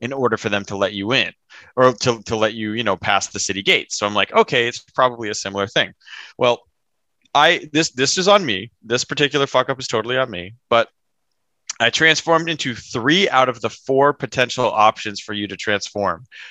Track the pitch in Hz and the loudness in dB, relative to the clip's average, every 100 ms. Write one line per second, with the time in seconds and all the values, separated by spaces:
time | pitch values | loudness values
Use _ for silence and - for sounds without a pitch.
0 | 120 139 123 110 110 101 98 98 98 101 | -8 -2 -2 0 -2 -4 -4 -2 -2 -2
1 | 98 131 87 - _ - - - 127 117 | -2 0 0 -6 _ -20 -8 4 4 4
2 | 127 117 101 113 110 113 107 110 110 95 | -2 -2 -2 0 0 -2 -6 -4 -2 -2
3 | - 98 - 101 - 98 101 151 - - | 0 0 0 -8 -6 -4 0 0 0 -4
4 | 104 104 98 226 220 131 120 - _ - | -2 0 0 2 2 2 0 -4 _ 0
5 | 127 117 107 107 101 98 98 165 98 - | 0 0 -8 -6 -6 -4 -2 -2 -2 -6
6 | - - - - 123 120 _ _ _ _ | -20 -20 -14 -2 0 0 _ _ _ _
7 | _ _ _ 139 160 175 - 151 160 123 | _ _ _ 4 4 2 -2 -2 -2 -2
8 | 139 - 180 208 160 95 117 _ - 120 | -2 2 4 4 2 -4 -8 _ -4 -4
9 | - 143 143 143 139 131 127 135 127 117 | -2 -2 0 0 0 0 0 -4 -4 -4
10 | 110 127 127 90 90 120 - 117 - _ | -2 -2 -2 -6 -12 -12 0 0 0 _
11 | _ _ _ _ _ _ - - 117 - | _ _ _ _ _ _ -14 -2 0 4
12 | 160 156 - 165 165 156 139 110 - 123 | 2 2 2 0 0 -6 -6 -8 -8 -4
13 | 120 175 196 131 127 117 113 - - 135 | 0 2 2 2 2 0 -6 -6 -2 2
14 | 143 143 127 - 123 - 120 - 107 - | 2 2 -4 -2 -2 0 0 4 2 2
15 | 110 101 - 104 101 92 - 101 - 104 | -8 -10 -8 -6 -6 -6 -2 -2 -4 -4
16 | 98 85 127 - - | -4 -4 -10 -20 -20